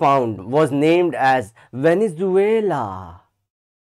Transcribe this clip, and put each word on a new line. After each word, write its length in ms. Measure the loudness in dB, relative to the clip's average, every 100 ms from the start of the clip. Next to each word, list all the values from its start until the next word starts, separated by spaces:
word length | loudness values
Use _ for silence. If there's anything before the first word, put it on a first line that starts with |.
found 400 | 2 2 0 -6 -2 0
was 200 | 2 2
named 400 | 2 2 2 0 2
as 240 | 2 -2 -14 _ -2 0
Venezuela, 1300 | 2 0 -2 -2 0 2 0 -2 -4 -6 -10 -14 -20 _ _ _ _ _ _